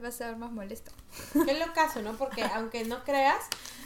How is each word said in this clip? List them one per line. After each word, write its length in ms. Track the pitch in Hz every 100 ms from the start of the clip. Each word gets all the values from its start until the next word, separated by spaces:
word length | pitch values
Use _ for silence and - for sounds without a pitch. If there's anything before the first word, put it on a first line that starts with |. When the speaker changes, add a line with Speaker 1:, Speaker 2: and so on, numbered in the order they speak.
Speaker 1:
va 60 | 240
a 40 |
ser 220 | 240 233 226
más 140 | 233
molesto. 400 | 226 196 226 - - - - - 285
Speaker 2:
Qué 100 | 269
locazo, 480 | 302 330 330 311 247
¿no? 120 | 208 226
Porque 260 | 262 233
aunque 400 | 220 220 226 233
no 180 | 226 254
creas, 400 | - 277 269 392 - - - -